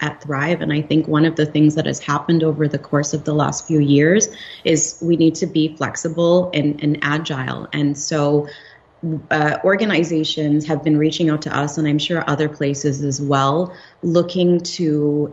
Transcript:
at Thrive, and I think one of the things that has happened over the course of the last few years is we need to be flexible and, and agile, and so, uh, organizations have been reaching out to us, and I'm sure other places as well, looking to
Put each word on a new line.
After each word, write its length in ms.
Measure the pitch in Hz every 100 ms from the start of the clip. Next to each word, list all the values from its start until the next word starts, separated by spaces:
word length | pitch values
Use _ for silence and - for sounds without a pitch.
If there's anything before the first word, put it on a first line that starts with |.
at 200 | 151 -
Thrive, 380 | 147 139 151 170
and 120 | 156
I 100 | 147
think 240 | 151 151 156
one 180 | 151
of 120 | 160 160
the 100 | 151
things 300 | 151 151 156
that 100 | 143
has 140 | 139
happened 420 | - 143 - 165
over 240 | 160 151 147
the 140 | 147
course 340 | - 147 143
of 100 | 156
the 100 | 147
last 340 | 151 143 147 -
few 100 | 156
years 500 | 143 143 156 202 208 - - -
is 340 | - 156 151 -
we 160 | 165 160
need 200 | 160 160
to 100 | 180
be 300 | 156 156 156
flexible 720 | 131 - 170 160 170 180 180
and, 300 | 151 147 147
and 160 | 156 147
agile, 680 | 143 151 160 135 131 123 107
and 240 | 147 143 143
so, 520 | - 156 143 147 147 - - - _ _ 165 156 -
uh, 280 | 156 151 139
organizations 1040 | 185 202 214 165 160 160 156 - 151 147 151
have 160 | 147
been 160 | 156 151
reaching 320 | 156 156 165
out 120 | 151
to 140 | 151 139
us, 220 | 147 156
and 80 | 151
I'm 140 | 147
sure 280 | - 170 143
other 200 | 147 151
places 560 | 147 139 139 147 139
as 180 | 143 135
well, 500 | 139 139 135 151 180 - - _
looking 560 | 175 170 175 185 175 175
to 720 | 175 - 165 151 147 147 147